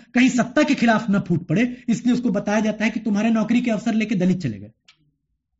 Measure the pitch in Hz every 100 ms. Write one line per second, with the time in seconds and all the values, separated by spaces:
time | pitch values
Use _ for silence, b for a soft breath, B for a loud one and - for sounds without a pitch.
0 | B 247 254 247 214 - 302 254 233 220
1 | - 196 - 165 - 165 247 - - 220
2 | 247 226 240 196 202 214 214 208 220 226
3 | 220 202 226 226 214 247 240 214 240 220
4 | 214 185 185 180 127 101 104 _ _ -
5 | _ _ _ _ _ _